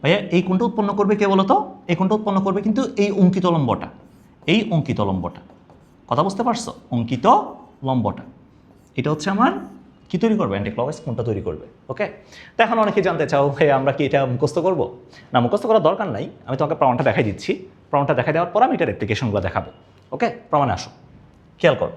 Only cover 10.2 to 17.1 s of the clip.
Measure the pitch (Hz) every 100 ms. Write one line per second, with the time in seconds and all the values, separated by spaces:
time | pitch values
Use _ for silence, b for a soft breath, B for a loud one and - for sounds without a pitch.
10.2 | 226 214 147 98 101 107 123 156 - 120
11.2 | 113 104 95 78 - - _ 131 208 -
12.2 | B B B - 226 226 214 208 185 165
13.2 | 139 143 143 135 151 135 135 131 139 139
14.2 | 131 123 131 - 170 190 - - - B
15.2 | B 127 120 208 214 220 156 196 202 107
16.2 | - - - 131 147 156 139 120 135